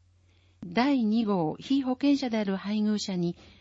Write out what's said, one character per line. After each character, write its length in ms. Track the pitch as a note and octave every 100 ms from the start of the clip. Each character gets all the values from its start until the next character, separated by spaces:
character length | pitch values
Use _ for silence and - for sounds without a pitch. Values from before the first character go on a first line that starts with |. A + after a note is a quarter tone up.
| _ _ _ _ _ _ F3
第 400 | F3 C4+ C4+ G#3+
二 180 | A3+
号 320 | G#3+ G3 D#3 -
被 220 | - C#4
保 100 | B3+
険 240 | B3+ C#4 C#4
者 120 | B3+
で 80 | A3
あ 60 |
る 140 | G3+ F#3+
配 240 | G3 G#3+
偶 180 | G#3+ G#3
者 160 | - F3+
に 220 | F3 - - -